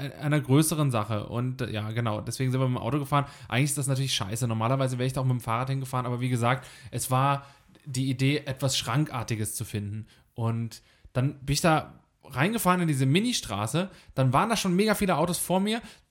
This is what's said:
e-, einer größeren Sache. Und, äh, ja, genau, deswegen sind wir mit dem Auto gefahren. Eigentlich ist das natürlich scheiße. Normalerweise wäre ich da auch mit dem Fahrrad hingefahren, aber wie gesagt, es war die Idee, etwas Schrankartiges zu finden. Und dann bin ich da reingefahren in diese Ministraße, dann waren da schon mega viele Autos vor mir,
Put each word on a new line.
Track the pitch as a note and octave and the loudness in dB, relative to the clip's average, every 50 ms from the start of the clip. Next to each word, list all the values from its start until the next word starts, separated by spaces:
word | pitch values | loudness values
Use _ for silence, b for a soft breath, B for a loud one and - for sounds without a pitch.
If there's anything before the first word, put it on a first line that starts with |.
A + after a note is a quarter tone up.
e-, | C#3 C#3 - | -8 -10 -8
einer | - D3 C#3+ D3 D3+ | -4 -2 0 0 0
größeren | B2 B2+ C3 D3+ D#3 - E3+ D3+ D3 C3+ | 4 6 6 6 6 4 2 2 2 2
Sache. | A#2+ A2 G#2+ A2 A2 G2+ - | 2 0 -2 -2 -2 -4 -4
Und, | - - A#2+ B2+ B2+ B2+ C3 | -4 -4 -4 -4 -4 -4 -6
äh, | B2 - | -6 -6
ja, | G#2+ G#2 G#2+ G#2+ | -4 -6 -6 -4
genau, | A2 A#2+ A#2 A2 G#2+ G2+ | -2 -2 -2 0 -2 -2
deswegen | - A#2+ A2+ - C3 B2+ | -4 -6 -4 -2 0 0
sind | B2 C3 | 2 2
wir | C3+ B2+ | 2 2
mit | B2+ A#2+ | 2 0
dem | |
Auto | - A#2 C#3 D3+ | 0 0 0 0
gefahren. | C#3 - D3 C#3+ C3+ B B B B B | 0 2 2 2 2 B B B B B
Eigentlich | A2+ B2 C#3+ C#3+ | 0 2 2 2
ist | - D3 | 0 -2
das | C3 | -2
natürlich | C3+ C3+ C3 C3+ C3 - | 0 0 0 0 0 -2
scheiße. | - G#2+ F#2 A2+ A2+ B2+ A#2 | -2 -2 -4 -4 -2 -2 0
Normalerweise | A2+ A2 A2 A#2 C3+ C3+ C3+ B2+ C3 B2 | 0 0 2 2 2 2 0 0 0 0
wäre | B2+ | -2
ich | C3+ | -2
da | C3 C3+ | 0 0
auch | B2+ | 2
mit | C3 B2+ | 2 0
dem | A#2+ | 0
Fahrrad | - A#2 A2+ A#2+ C3 C3 | 0 -2 -2 -2 0 -2
hingefahren, | C3+ C3+ C3+ B2+ C3 B2+ B2 | -4 -4 -4 -4 -4 -4 -2
aber | B2 B2 A#2+ | -2 -2 -2
wie | B2+ B2+ | 0 0
gesagt, | B2+ A2+ A#2 A#2+ C3 B2+ B B B B B B | 0 2 2 2 2 0 B B B B B B
es | - A#2 - - | -8 -6 -2 0
war | C3 B2+ C#3 C#3 C#3 C3+ B B B B B _ - - _ | 2 2 2 2 0 -2 B B B B B _ -20 -18 _
die | D3+ B2 B2+ C3 C3+ | -6 -4 -2 0 0
Idee, | C3 C3 C3+ C3+ C#3+ D3 | 0 2 2 2 2 0
etwas | - C#3 C3 - C#3+ B2+ - - | -2 -6 -4 -2 -2 -2 0 -2
Schrankartiges | - - A2+ C#3+ D3+ - - A#2+ G#2+ - A#2+ G#2+ G#2+ - - | -2 0 0 0 0 0 -2 -6 -4 -4 -4 -4 -4 -6 -6
zu | - A2 | -8 -6
finden. | - - G#2 G#2 G2+ G#2 A2 G#2+ b b b b b _ | -6 -6 -6 -6 -6 -8 -10 -10 b b b b b _
Und | - A2+ A2+ A#2 A#2 A#2 A2+ - - b b b b b b | -4 -2 -2 -2 -2 -4 -6 -10 -14 b b b b b b
dann | - B2 B2+ D3 C3+ - | -2 0 0 0 -2 -4
bin | - C#3 | -4 -4
ich | D3 D3 | -2 2
da | - E3 D#3 D3+ - - - - _ _ _ _ - | 4 4 4 2 0 -4 -12 -20 _ _ _ _ -20
reingefahren | - C#3 B2+ D3+ G3 A#3 A3+ - F3+ F3+ F3+ | -8 -2 0 0 2 0 2 2 2 2 4
in | F3 D#3+ | 2 2
diese | D3 C3 C3+ | 2 2 4
Ministraße, | C3+ C#3+ F#3+ A3+ B3 A#3 - - - G2+ G2+ G#2 A2+ - D#3+ F#3+ F#3+ B B B B B | 4 4 4 4 2 -2 -4 -4 -4 -4 -2 -2 0 0 -2 -2 -4 B B B B B
dann | C3 C3 C3 | 0 2 4
waren | B2+ D3+ F#3+ A3+ | 4 2 2 2
da | A3+ | 0
schon | - - F#3+ F3 | 0 0 2 2
mega | F#3 G#3+ G#3+ G3+ | 2 2 2 2
viele | - G#3 F#3 E3+ C#3 | 2 2 2 2 2
Autos | E3 F3 E3 - | 2 0 0 -2
vor | - - F3 F#3+ | -2 0 0 0
mir, | G3 G#3+ A3 A#3 B B B B B _ | 2 0 -2 -4 B B B B B _